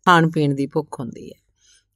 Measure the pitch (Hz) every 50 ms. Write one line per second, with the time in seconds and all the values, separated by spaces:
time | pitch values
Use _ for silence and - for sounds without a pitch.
0 | _ 190 175 170 165 160 160 160 151 143 139 139 139 139 - 156 151 - - -
1 | 131 113 - - - - - _ _ _ _ _ _ _ _ _ _ _ _